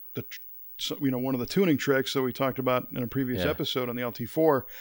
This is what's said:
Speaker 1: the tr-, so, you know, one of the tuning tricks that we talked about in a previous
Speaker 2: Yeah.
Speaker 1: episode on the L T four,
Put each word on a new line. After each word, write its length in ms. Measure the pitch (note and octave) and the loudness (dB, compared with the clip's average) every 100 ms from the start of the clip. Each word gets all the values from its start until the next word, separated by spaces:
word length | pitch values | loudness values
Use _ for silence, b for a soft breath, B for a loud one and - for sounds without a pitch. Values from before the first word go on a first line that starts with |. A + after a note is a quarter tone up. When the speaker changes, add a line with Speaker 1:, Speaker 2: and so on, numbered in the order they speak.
| - | -12
Speaker 1:
the 80 | - | -10
tr-, 160 | - - - - - - | -10 -14 -16 -18 -18 -10
so, 200 | - - | -8 0
you 100 | C#3 | 0
know, 80 | B2+ | 2
one 160 | C3 C3 | 0 -2
of 40 | |
the 60 | A#2+ | 0
tuning 320 | - F#3+ C#3 | 2 4 4
tricks 360 | - C3+ C3 | 4 2 2
that 100 | C#3+ | 0
we 100 | C3 | 0
talked 240 | - C3+ B2 | 0 -2 0
about 300 | B2+ B2+ - | 0 0 -2
in 120 | - | -6
a 40 | A#2+ | -4
previous 360 | C3+ B2+ A#2+ | -2 -2 0
Speaker 2:
Yeah. 60 | A2+ | 0
Speaker 1:
episode 380 | D#3 C#3 C3 B2 | 0 -2 -2 -2
on 60 | A#2+ | -2
the 60 | |
L 100 | B2 | -4
T 120 | - A#2 | -6 -4
four, 400 | - D#3+ C3+ - B | 2 4 4 0 B